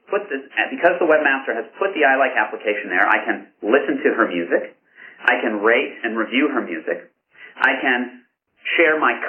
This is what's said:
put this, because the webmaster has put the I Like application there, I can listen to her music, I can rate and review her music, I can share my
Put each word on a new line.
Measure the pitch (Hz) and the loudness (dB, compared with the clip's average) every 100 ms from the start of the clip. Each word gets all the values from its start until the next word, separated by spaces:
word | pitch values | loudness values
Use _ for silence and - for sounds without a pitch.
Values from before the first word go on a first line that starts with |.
| - | -6
put | 202 - | -6 -4
this, | 135 - 113 - | -10 -6 -4 -4
because | 135 170 175 | 2 2 2
the | 170 | 2
webmaster | 151 143 135 127 117 | 4 4 0 -2 -6
has | - - | -6 -4
put | 196 160 | -2 2
the | 135 | 2
I | |
Like | 135 131 117 | 4 2 0
application | 107 110 107 101 101 | -2 -2 -2 -2 -2
there, | 92 - | 2 2
I | 110 - | 2 0
can | 101 - _ | -6 -8 _
listen | 104 139 - 135 123 | 2 2 2 0 0
to | |
her | 107 98 | 2 0
music, | 87 85 156 - - _ - - - | -2 -2 -2 -4 -14 _ -20 -20 -6
I | - 131 | -2 0
can | 127 104 110 | -2 0 2
rate | 123 - - 117 | 2 0 -6 -6
and | |
review | 113 107 123 147 | -4 -2 0 0
her | 127 | -2
music, | 98 80 82 85 - _ _ - - - | -6 -8 -6 -8 -10 _ _ -20 -16 -2
I | 135 135 | 0 0
can | 139 127 123 - _ _ _ _ - - | 0 -2 -4 -12 _ _ _ _ -4 2
share | 160 156 | 2 2
my | 131 117 | 0 -2